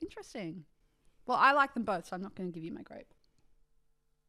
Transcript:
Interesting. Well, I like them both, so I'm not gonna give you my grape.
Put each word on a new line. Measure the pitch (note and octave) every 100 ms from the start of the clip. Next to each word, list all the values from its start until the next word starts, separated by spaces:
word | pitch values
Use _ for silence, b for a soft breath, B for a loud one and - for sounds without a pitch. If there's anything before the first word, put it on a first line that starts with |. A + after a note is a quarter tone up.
Interesting. | F#4 - G4+ B3+ F3 F3 D3+ _ _ _ _ _ -
Well, | B3
I | A#3+
like | C#4+ C#4
them | B3
both, | A3 F#3+ -
so | F3+
I'm |
not | G3
gonna | - F#3
give | E3+
you | D#3+
my | -
grape. | - - - _ _ _ _ _ _ _ _ _ _ _